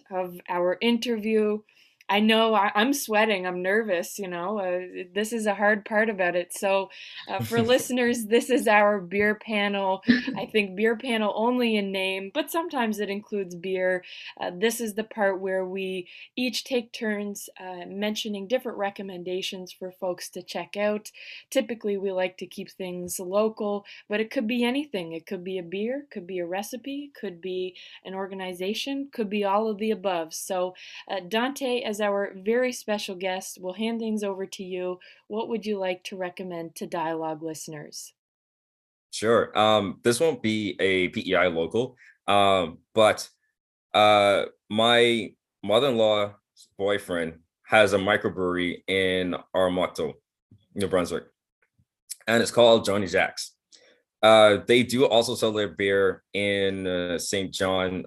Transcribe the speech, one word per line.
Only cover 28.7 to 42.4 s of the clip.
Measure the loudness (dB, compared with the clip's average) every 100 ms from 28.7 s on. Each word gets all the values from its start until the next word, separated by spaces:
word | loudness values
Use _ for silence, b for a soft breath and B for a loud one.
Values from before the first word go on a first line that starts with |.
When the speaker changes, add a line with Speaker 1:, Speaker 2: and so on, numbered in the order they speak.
| -4 -4 -6 -6
Speaker 1:
could | -6 -4
be | -2
all | 2 2 0
of | -2
the | -2
above. | -2 -2 -2 -4
So, | -8 -6 -4 -4 -6 B B B
uh, | -8 -2
Dante, | -2 -2 -2 -4 -2
as | -4 -2
our | 0 0 -2
very | -4 0 2 0
special | -2 -4 -4 -4
guest, | -6 -4 -4 -8 -10
we'll | -8
hand | -4 -4 -2
things | -2 -2
over | -2 -4
to | -8 -10
you. | -8 -6 -4 -6 b b b
What | -8 -4
would | -4
you | -4 -2
like | -2 -4
to | -8
recommend | -8 -8 -8 -10 -8 -10
to | -10
Dialogue | -8 -4 -2 -2 -4 -6
listeners? | -8 -10 -12 -14 -14 -16 -16 _ _ _ _ _ _ _ _ _ _
Speaker 2:
Sure. | -4 2 2 2 2
Um, | 4 4 0 -2
this | 0 2
won't | 2 0
be | -2 -2 -2 0
a | 2 2 0
P | -2 0
E |
I | 2 2
local, | 2 0 -2 -2 -6 b b 0
um, | 4